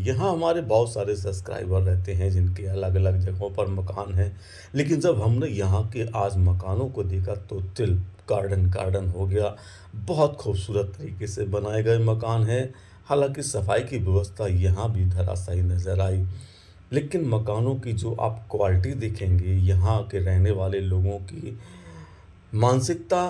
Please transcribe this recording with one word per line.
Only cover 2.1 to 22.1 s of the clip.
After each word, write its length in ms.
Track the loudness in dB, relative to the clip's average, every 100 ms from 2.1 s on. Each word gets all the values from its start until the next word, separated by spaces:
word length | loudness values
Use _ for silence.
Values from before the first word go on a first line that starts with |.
हैं 160 | 0 2
जिनके 340 | 2 2 0 -4
अलग-अलग 520 | -4 0 2 2 2
जगहों 300 | 0 -2 -4
पर 160 | -2 -2
मकान 440 | -2 -4 -6 -2
हैं, 180 | 0 0 -2 -16 -20 -6 -4
लेकिन 240 | 0 2
जब 220 | 2 2
हमने 260 | 2 2 0
यहाँ 340 | 0 0 0 0
के 200 | -4 -4 -2
आज 200 | -2 2
मकानों 500 | 4 2 0 -2 -2
को 140 | -4 -4
देखा 300 | -2 -2 -6
तो 240 | -8 -8 -6
दिल 240 | -2 0 0 -2 -10 -4
गार्डन 400 | -2 0 2 2
गार्डन 400 | 2 0 -2 -2
हो 180 | -2 -2
गया। 280 | 0 0 -4 -16 -20 -16 -10
बहुत 380 | -4 2 2 2
खूबसूरत 580 | -4 -4 -2 -2 -2 -6
तरीके 300 | -12 -10 -8
से 180 | -6 -4
बनाए 360 | -2 -2 0
गए 140 | 2 4
मकान 440 | 2 0 0 0 2
हैं, 280 | 0 -2 -8 -20 -20 -2
हालांकि 380 | 0 0 -2
सफाई 400 | -6 -4 0 0
की 140 | 0 -2
व्यवस्था 480 | 0 0 0 -4 -2
यहाँ 440 | 2 2 2 0
भी 120 | 0 0
धराशायी 540 | 0 -2 -4 -4 0
नज़र 380 | 0 0 0 0
आई, 240 | 0 0 -2 -6 -16 -20 -20 -20 -6
लेकिन 320 | -4 -2 -2 0
मकानों 480 | 0 0 0 0 -2
की 160 | -4
जो 180 | -4 -4
आप 320 | -2 -4 -4 -2
क्वालिटी 400 | 2 4 4 2
देखेंगे, 600 | -2 -4 -2 2 2 4 4
यहाँ 440 | 4 4 4 2
के 160 | 0 -2
रहने 320 | 2 4 4
वाले 280 | 2 0 -2
लोगों 360 | 0 2 0 -2
की 360 | -8 -12 -10 -12 -16 -20 -18 -18 -20